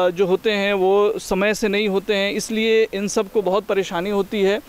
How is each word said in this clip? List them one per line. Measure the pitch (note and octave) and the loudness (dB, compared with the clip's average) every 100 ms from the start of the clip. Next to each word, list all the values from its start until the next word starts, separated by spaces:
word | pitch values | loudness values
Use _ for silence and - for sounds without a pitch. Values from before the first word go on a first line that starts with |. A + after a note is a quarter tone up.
| F3+ | 0
जो | E3+ F#3+ | 2 0
होते | F#3+ A3+ | 0 0
हैं | G#3 G3 | 0 0
वो | G3+ F#3 G3+ G#3 - | 2 2 4 2 0
समय | - F#3+ G3+ | -4 0 0
से | G#3 A3 | 0 0
नहीं | G3+ G#3+ | 0 0
होते | F#3+ G3 G3+ | 0 0 0
हैं, | G3+ | 0
इसलिए | G3+ - A3 A3+ A3 A3 | -4 -4 -2 2 2 2
इन | G3 G3+ | -2 -2
सब | A3+ G3 | -2 -2
को | A3+ | -2
बहुत | F3+ G3 G3+ | 0 0 0
परेशानी | G3 F3+ F3+ F#3+ | -2 -2 -4 -2
होती | G3+ G3 A3 | -2 -2 0
है। | F#3+ G3+ | 0 0